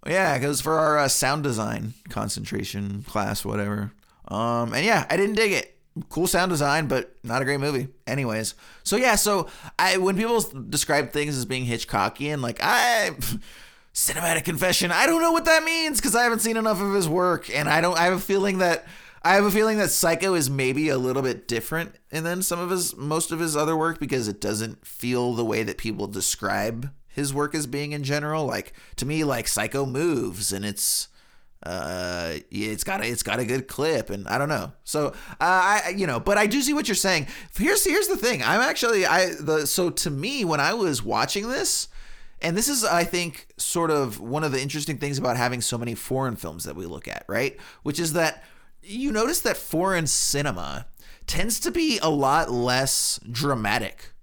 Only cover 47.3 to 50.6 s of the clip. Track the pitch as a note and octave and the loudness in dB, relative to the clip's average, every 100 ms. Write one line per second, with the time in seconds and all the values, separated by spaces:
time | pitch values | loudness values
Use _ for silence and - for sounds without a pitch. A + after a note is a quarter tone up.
47.3 | G#2+ C3 - - - - C#3+ E3 D#3 D#3+ | -2 -2 -6 -20 -10 -6 -2 0 2 0
48.3 | - - - - - F#3+ G#3+ C#4 G#3+ A3+ | -2 -16 -20 -20 -20 -12 -4 -2 0 0
49.3 | E4+ B3 - - D#3+ F#3+ F3+ D#3 - - | 0 0 -2 -2 0 2 2 0 0 0
50.3 | C#3 C#3+ F2+ | 0 -2 -4